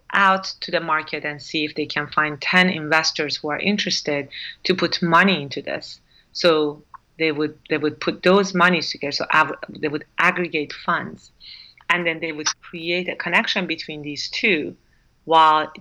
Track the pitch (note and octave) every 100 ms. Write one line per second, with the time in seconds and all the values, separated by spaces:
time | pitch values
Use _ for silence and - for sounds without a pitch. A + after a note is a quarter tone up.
0 | - - G3 F#3+ - - - F3 E3 D#3
1 | D#3 D3+ D3 D3 - D#3+ D3+ D3+ D3 D3+
2 | D3 - D3+ C#3+ - F3+ F3+ D#3+ D3+ D#3+
3 | D#3+ - D3 - D3+ D3 E3+ G3+ F3+ -
4 | - C#3+ C3+ - - - - F#3 E3+ -
5 | E3+ E3 G3 E3 C#3 C#3+ - - - -
6 | _ _ _ - F3 D#3 D3 D3+ - -
7 | _ - D#3+ D3 D3+ D3+ - D#3 D3+ D3+
8 | - - F3+ G3 F#3+ F3+ F3 E3+ - -
9 | C#3+ - - D#3 D3 - - - D3+ D3
10 | - - E3+ F#3 F3 D#3 D3 - - E3
11 | - - - _ - - - _ - F3
12 | E3+ D#3+ E3 D3+ D3+ - - E3+ E3 F3
13 | F3+ - F3+ F#3 A3+ G#3 F3 D#3+ - D3+
14 | D3 C#3+ - - A3+ D#3+ - - _ _
15 | _ _ - D#3+ D#3 D#3 D3+ -